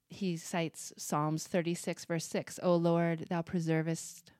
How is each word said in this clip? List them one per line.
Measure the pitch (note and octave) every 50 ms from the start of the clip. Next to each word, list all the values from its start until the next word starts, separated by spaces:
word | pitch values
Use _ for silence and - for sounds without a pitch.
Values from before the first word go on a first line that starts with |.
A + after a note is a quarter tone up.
| _ -
He | - - G3+ F3+ E3+
cites | D#3+ - - - F3 E3 D3+ - - - - -
Psalms | - - - E3 D3 D3+ D#3 D#3+ D#3 -
thirty-six, | - - F3+ D#3+ E3+ F3 - - F3+ E3+ - -
verse | - E3+ D#3+ -
six, | - - F#3 - - - -
"O | - F3+ F3
Lord, | E3+ E3+ E3+ E3+ E3+ E3+ E3+ E3 D#3+ - -
thou | F3+ E3+
preservest | E3 - - F3 D#3+ D#3+ D#3+ D#3+ D#3 E3 E3 - - - - - - - _